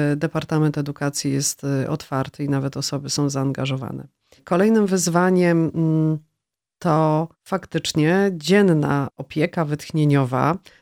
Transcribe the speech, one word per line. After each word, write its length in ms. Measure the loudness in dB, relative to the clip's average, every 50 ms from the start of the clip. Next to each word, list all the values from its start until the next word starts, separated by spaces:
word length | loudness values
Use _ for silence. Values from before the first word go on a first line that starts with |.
| 2 0 0
Departament 640 | 0 -2 -4 -4 -4 -4 -2 0 2 2 2 0 -2
Edukacji 540 | -4 -6 -6 -4 -6 -6 -4 -4 -4 -2
jest, 320 | -2 -2 -2 -4 -6 -6 -4
e, 260 | -2 -2 -2 -2 -2
otwarty 540 | -4 -6 -6 -6 -4 -4 -4 -4 -6 -8 -4
i 40 | -2
nawet 280 | -2 -2 -2 -4 -6
osoby 340 | -6 -6 -6 -6 -6 -6 -6
są 200 | -4 -2 -2 -2
zaangażowane. 760 | -2 -2 -2 -2 -2 -4 -4 -4 -4 -6 -6 -8 -10 -10 -12 -16 _ _ _ _ -20 _ _
Kolejnym 420 | -2 0 2 4 4 4 4 4
wyzwaniem, 840 | 2 0 0 0 0 2 2 2 4 4 4 4 4 4 2 2 0 0
mm, 440 | 0 0 0 2 2 2 0 0 -2 _ _ _ _ _ _ _ _ _ _ _ _
to 500 | -2 0 2 2 2 2 2 0 -2 -4 _ _ _
faktycznie 840 | -6 -6 -6 -6 -6 -6 -6 -6 -2 0 2 2 2 4 2 2 0
dzienna 760 | -2 -4 -2 2 4 4 6 6 4 4 2 0 0 -2 -2 -4 _
opieka 480 | -12 -14 -8 -2 -2 -2 -2 0 -4 -2
wytchnieniowa, 920 | -2 -4 -6 -8 -6 -2 0 2 4 4 4 2 0 0 0 0 0 0 -2 _ -18 _ _